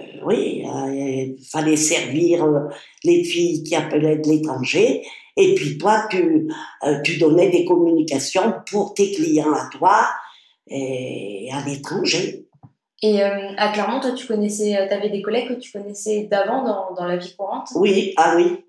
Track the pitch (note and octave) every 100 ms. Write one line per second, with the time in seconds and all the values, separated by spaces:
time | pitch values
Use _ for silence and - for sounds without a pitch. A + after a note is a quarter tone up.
0 | - - D#3 A3+ - - - C3+ C3+ C#3
1 | C#3 C3 C3 C3 - D#3 D#3 D3+ - E3
2 | B2 D3 E3+ E3+ D#3 C#3+ D3 - - -
3 | F3 E3+ - E3+ E3+ D3+ - E3 D3+ D3+
4 | D#3 D3+ D3+ D#3 D3+ C3 B2+ D#3 A#3+ -
5 | - - - - F#3 - D3 - F#3+ G#3+
6 | - F#3 E3 D#3 - - - - C#3+ D3
7 | - D3+ D#3+ E3+ - F3 - F3 E3+ E3
8 | D3+ C3+ - F#3+ A3 F#3+ - G#3 E3+ -
9 | G3+ F#3+ D#3+ D3+ D3+ C#3+ B2+ C3 F3 G#3+
10 | - - - - _ _ - C3+ C3+ C3
11 | B2+ - G2+ G2 G#2 C#3 C#3 C#3 - F3+
12 | E3+ D#3+ G3+ - - _ - _ _ -
13 | G#3+ G#3 G3+ G3+ G3 G3 G#3 G#3+ G3+ C4
14 | C4 - - G#3+ G#3 G#3 G#3 G3+ F#3+ G3+
15 | G#3 G3+ G#3 A#3+ A#3+ A#3+ - G#3 G3+ G3+
16 | - G#3+ - G3+ G3 C4 A#3+ G3 F#3 F3+
17 | F3 F3+ F3+ - G3 B3+ - D#3+ G3+ F#3+
18 | F#3+ - E3+ E3+ F3 -